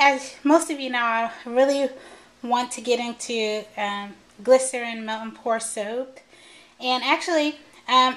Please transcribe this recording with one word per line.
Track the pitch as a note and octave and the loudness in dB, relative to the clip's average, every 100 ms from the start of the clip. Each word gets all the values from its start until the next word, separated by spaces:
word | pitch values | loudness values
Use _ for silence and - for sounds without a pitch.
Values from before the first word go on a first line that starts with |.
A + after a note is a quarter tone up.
As | C#4+ C4+ - - | 4 4 -2 -4
most | C#4+ D#4+ D#4+ | 4 4 4
of | D4 | -4
you | C4 | -4
know, | B3 | -2
I | A#3 A3+ A3+ - | 0 0 -2 -6
really | B3 A#3+ C#4 C#4 C4+ - - - - _ | -2 2 4 4 0 -4 -18 -20 -20 _
want | A#3+ A#3+ B3 | -2 0 0
to | - | -4
get | A3+ A#3 | -2 0
into, | A#3+ A#3 - A#3 G#3+ G#3+ G#3+ - | -2 -8 -6 -4 -2 -4 -8 -8
um, | G3+ G3+ G3+ - _ - | -6 -6 -8 -14 _ -6
glycerin | G#3 C4 C4 B3+ A#3+ A3+ | 4 4 4 -4 -6 -8
melt | A3 A3 | -6 -6
and | A3+ | -8
pour | A3 B3 A3+ | -8 -2 -2
soap. | A3 - G#3 A#3+ C4 - - - - - - - | -2 -6 -6 -6 -8 -12 -20 -20 -20 -20 -20 -8
And | B3+ B3+ | -4 -2
actually, | B3 D#4+ F4 E4 D4 D4 - - - | 0 0 0 0 0 -2 -12 -16 2
um, | B3+ B3+ | 4 4